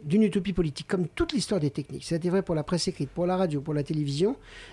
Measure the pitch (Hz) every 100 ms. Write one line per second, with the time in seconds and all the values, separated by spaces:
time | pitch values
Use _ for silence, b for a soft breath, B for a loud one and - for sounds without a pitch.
0 | 147 196 214 202 190 190 165 - - 190
1 | 170 - 330 277 - 196 147 - 139 139
2 | - 165 175 190 185 156 147 175 - -
3 | 139 - 175 185 185 147 151 147 143 156
4 | 147 139 196 269 B B B